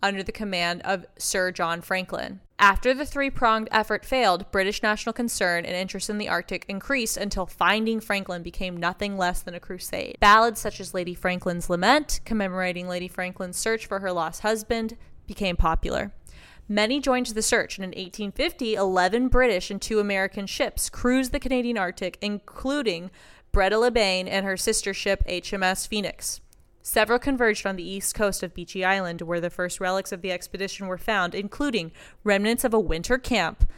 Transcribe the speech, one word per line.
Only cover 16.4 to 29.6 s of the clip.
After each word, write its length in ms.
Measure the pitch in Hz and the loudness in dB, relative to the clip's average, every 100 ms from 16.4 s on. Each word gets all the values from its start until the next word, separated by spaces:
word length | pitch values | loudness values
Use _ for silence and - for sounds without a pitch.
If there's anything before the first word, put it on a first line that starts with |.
| - - - | -20 -20 -2
Many 320 | 208 214 285 | 2 2 2
joined 280 | 269 254 247 | 2 2 0
the 160 | 214 | -2
search, 340 | 214 233 - - | 2 2 2 -4
and 80 | |
in 140 | 185 - | -10 -10
eighteen 340 | 185 - 202 | -12 -8 -8
fifty, 420 | - 330 - 233 | -2 -2 -2 -2
eleven 540 | 214 196 185 180 233 254 | 0 2 4 4 4 4
British 420 | 247 254 185 - | 6 6 4 -2
and 100 | 196 | -6
two 200 | - 220 | 0 0
American 460 | 202 196 196 - 196 | 2 0 0 -4 -8
ships 420 | - 247 - - | -2 -4 -2 -6
cruised 440 | - 247 262 254 | -2 2 2 2
the 60 | 285 | -2
Canadian 360 | 262 254 240 226 | 0 0 0 0
Arctic, 400 | 180 - 185 - | -2 -4 -8 -6
including 880 | 208 208 - - 262 294 226 170 180 - - - _ | -6 -6 -8 -8 -2 0 0 -4 -8 -18 -20 -20 _
Breda 260 | - 190 214 | 2 4 6
Le 120 | 240 | 4
Bain 360 | 233 202 185 185 | 4 2 2 0
and 180 | 196 196 | -2 0
her 100 | 190 | 0
sister 380 | - - 202 | 0 0 -2
ship 280 | 190 202 196 - | -2 0 0 0
H 260 | 180 - | -2 -4
M 100 | 202 | 0
S 240 | 185 185 - | 0 0 -2
Phoenix. 540 | 208 190 - - - - - _ _ | -4 -4 -6 -8 -8 -12 -20 _ _
Several 360 | - 233 214 247 | -2 2 4 4
converged 480 | 285 262 233 214 196 | 2 2 2 2 -2
on 80 | |
the 140 | 190 170 | -6 -6
east 260 | 196 - | -6 -4
coast 300 | - 208 190 | 0 0 0
of 100 | 180 | -6
Beechy 300 | 180 170 190 | -8 -10 -2
Island, 360 | 185 196 180 170 | 2 2 0 -4
where 180 | 165 175 | -4 -2
the 100 | 170 | -2
first 300 | 170 | -4